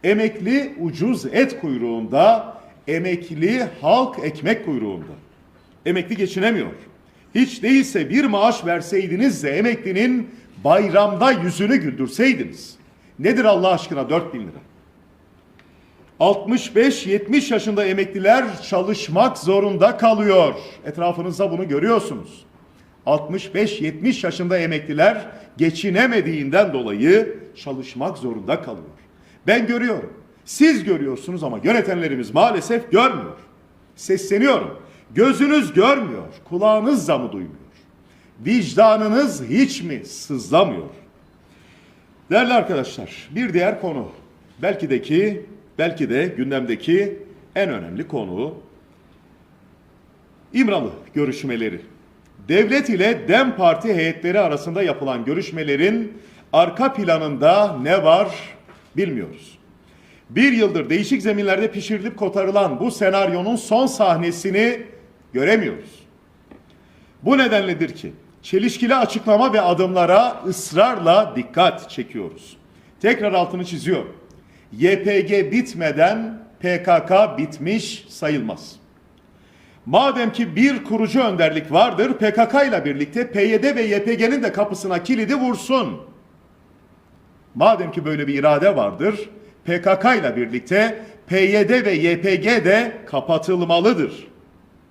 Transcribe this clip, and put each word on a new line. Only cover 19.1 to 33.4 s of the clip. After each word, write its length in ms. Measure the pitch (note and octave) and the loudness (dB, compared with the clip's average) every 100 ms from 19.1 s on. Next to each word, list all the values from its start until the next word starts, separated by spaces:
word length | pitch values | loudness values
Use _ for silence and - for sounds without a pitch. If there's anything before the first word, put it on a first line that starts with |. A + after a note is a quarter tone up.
| D#3 B3 - | 2 2 0
zorunda 600 | E3 G3 G3+ F#3 G3 A#3+ | 0 0 0 2 2 4
kalıyor. 560 | A3+ G#3+ G#3 F#3+ D#3 - - - C#3+ | 2 4 4 6 4 2 -10 -16 -12
Etrafınızda 640 | D3+ F3 F3 F3+ E3 G3 | -4 -2 -2 -4 -2 -2
bunu 160 | E3+ E3+ | -2 -2
görüyorsunuz. 800 | C#3+ F#3+ A3+ - A#2 - - - _ _ _ _ _ - | 0 2 0 0 -8 -14 -20 -20 _ _ _ _ _ -2
Altmış 500 | D3 D3+ F#3 - F3+ | -2 -2 -8 -6 -2
beş 260 | G#3 - | -2 -2
yetmiş 420 | D#3 D3+ G#3 - | -6 -2 -2 -2
yaşında 340 | - - F3 F#3 | -4 -4 -2 -2
emekliler 680 | E3 D#3 D3+ D3 F#3+ A3+ - - - - | -2 -4 -4 2 2 2 -4 -16 -16 -2
geçinemediğinden 1160 | E3 E3 G3+ F#3 B3 A3+ D3+ D#3+ C3+ E3+ G3+ | 0 0 0 2 2 2 -2 -4 0 2 2
dolayı 680 | C3+ A2+ G2+ C#3 G3+ A3 - - - | 0 -4 0 4 6 4 -4 -16 -16
çalışmak 640 | D3 C3 B2+ B2 D3 - | -12 -10 -12 -8 -8 -6
zorunda 440 | B2+ G#2+ F#2+ D3+ | -8 -8 -4 -4
kalıyor. 220 | C3 G2 D2+ - _ _ _ _ - | -6 -14 -16 -20 _ _ _ _ 0
Ben 200 | A#3 A3+ | 2 2
görüyorum. 460 | A#3+ A#3+ F3+ - - - _ - | -2 -2 -4 -8 -16 -20 _ -10
Siz 380 | - D#4 B3+ | 4 4 4
görüyorsunuz 600 | F3 E3 C#3 B2 - F3+ | 0 -2 -2 -6 -8 -8
ama 160 | D3 A2 | -6 -2
yönetenlerimiz 720 | A#2+ - G3 F3+ D#3+ C3 A2 | 0 2 0 -2 -4 -4 -2
maalesef 580 | D3 A#3+ G3+ - A#3 - | 2 2 2 -2 -4 2
görmüyor. 460 | G3 B3+ E3 F#2+ - | 4 4 0 -8 -14